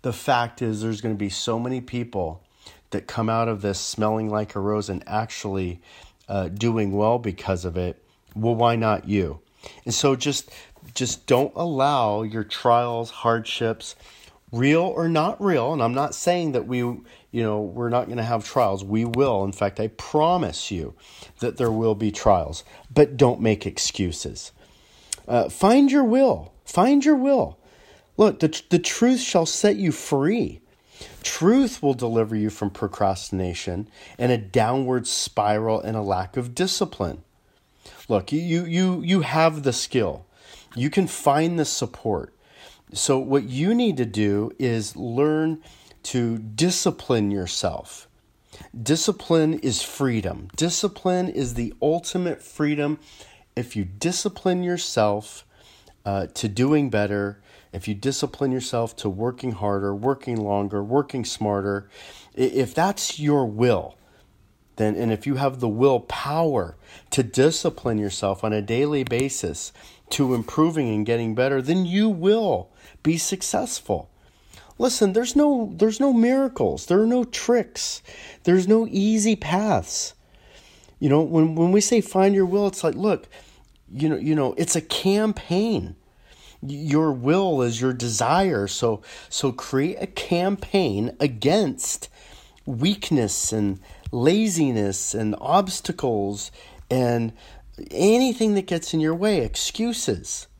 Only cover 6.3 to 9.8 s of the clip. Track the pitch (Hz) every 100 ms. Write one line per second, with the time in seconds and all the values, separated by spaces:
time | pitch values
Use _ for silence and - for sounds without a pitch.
6.3 | 98 90 95 117 113 101 98 107 120 113
7.3 | 85 - 95 90 85 90 - _ _ _
8.3 | 104 113 113 120 117 113 104 - 101 85
9.3 | 71 _ _ - -